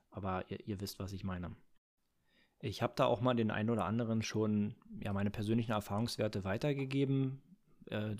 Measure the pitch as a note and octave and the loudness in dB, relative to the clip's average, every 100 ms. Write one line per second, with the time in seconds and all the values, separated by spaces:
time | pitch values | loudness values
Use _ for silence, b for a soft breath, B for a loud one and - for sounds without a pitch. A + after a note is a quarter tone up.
0 | B - F#2+ F#2 - - - F#2+ G2 - | B -6 -4 -4 -4 -8 -6 -6 -6 -6
1 | F#2+ G2 G2 F2+ F2+ - - _ _ _ | -8 -6 -4 -4 -6 -10 -18 _ _ _
2 | _ _ b b b b B2 F#2+ A#2 - | _ _ b b b b -6 -2 0 4
3 | B2+ A2 B2+ A#2 A2 G2 G#2+ A2+ F2 A#2 | 4 4 2 4 2 2 2 2 2 2
4 | A2+ A2+ G#2 A2 G#2+ G#2+ G#2 - - G#2+ | 2 0 0 0 2 2 2 -4 -14 -8
5 | G2+ G2 G2+ A2 G#2 A#2 A2+ G#2+ - G2+ | -4 0 0 0 0 2 2 0 0 -2
6 | A#2 - G#2+ G2+ F#2+ G#2+ D3+ C#3 C3+ C#3 | 0 0 0 0 -2 0 0 0 0 0
7 | C3+ C3+ C3 C3+ - - _ - - G#2 | 2 2 0 -4 -14 -20 _ -18 -6 -4
8 | G#2+ | -2